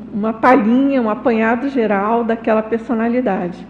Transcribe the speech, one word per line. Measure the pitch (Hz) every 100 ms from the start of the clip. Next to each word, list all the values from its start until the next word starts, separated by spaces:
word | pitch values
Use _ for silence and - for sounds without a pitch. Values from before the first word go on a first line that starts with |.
| -
uma | 208 220
palhinha, | 226 262 262 208 247 277 269
um | 226
apanhado | 220 262 226 220 233 277
geral | 262 220 196 208 233
daquela | 233 226 233 220
personalidade. | 220 233 226 226 233 240 247 190 175 175 -